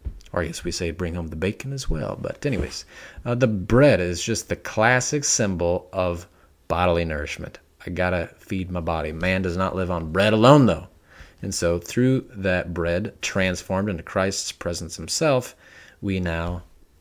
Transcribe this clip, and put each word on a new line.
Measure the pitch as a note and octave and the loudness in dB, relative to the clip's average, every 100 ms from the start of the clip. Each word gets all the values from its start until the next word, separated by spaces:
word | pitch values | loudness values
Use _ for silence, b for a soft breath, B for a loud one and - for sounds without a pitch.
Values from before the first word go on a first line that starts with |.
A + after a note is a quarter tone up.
| - - - | -12 -12 -8
Or | F#2 | -4
I | D#2+ | -4
guess | - | -6
we | F2 | -8
say, | - E2+ | -4 -4
"Bring | D#2+ E2+ | -4 -6
home | F2 D#2+ | -6 -8
the | D#2+ | -4
bacon" | F2+ - C3+ | -4 -4 -8
as | C3+ - | -6 -4
well. | - G#2+ - | -4 -4 -6
But | - - | -8 -6
anyways, | C#3+ G2 - - - B B B | -4 -4 -4 -8 -14 B B B
uh, | A#2+ | -6
the | A#2+ B2+ | 0 0
bread | G#2 F#2 A#2+ C#3+ F#2 | 0 4 6 8 6
is | F2+ F2 | 2 -2
just | - A2 - | -2 -4 -4
the | F2 | -6
classic | - G#2+ A2+ B2+ - D3 | -4 2 4 4 0 -2
symbol | - - G#2 F2 F2 F2+ - | 0 0 0 0 0 0 -2
of | F#2+ F2+ F2 - b b _ - | -2 -2 -2 -8 b b _ -4
bodily | E2 F2+ E2+ | 0 2 2
nourishment. | E2 D2+ D2 - D#2 - _ _ - | 0 -4 -6 -10 -12 -14 _ _ -8
I | |
gotta | F2 F2+ F2+ D#2 - | -2 0 0 -4 -10
feed | - F#2+ F2+ | -8 -6 -4
my | F2+ | -4
body. | E2 E2 D#2 | -4 -4 -4
Man | D#2+ F2+ F#2 | -2 0 0
does | F#2 F2 | 0 -2
not | F#2+ F#2 | -2 -2
live | F2+ | -2
on | F2 D#2+ | -4 -2
bread | F2+ G#2+ | 2 4
alone, | A2 B2 D3 A2+ | 8 10 10 8
though. | D#2+ - _ B B B B | 2 -4 _ B B B B
And | G2+ | -8
so | - F2 E2+ | -2 0 0
through | - A#2+ B2+ C3 - | -2 2 4 2 -2
that | G2+ F#2+ F2+ E2+ | -4 -2 0 -2
bread, | F2 E2 F2 A2 - | -2 0 -2 -4 -6
transformed | - G2 F#2 F2+ - F#2+ G#2 | -4 0 0 -2 -2 -2 -2
into | F2 | -4
Christ's | - G2 F#2+ - - | -4 -2 0 -2 -8
presence | - F2 E2+ E2 - | -8 -6 -6 -8 -10
himself, | E2 - D#3+ B2+ - - B B B B | -8 -2 2 2 -2 -12 B B B B
we | G2 F#2+ | -4 -2
now | F2+ E2 E2+ F2 - - - _ | -2 -2 -4 -6 -10 -20 -20 _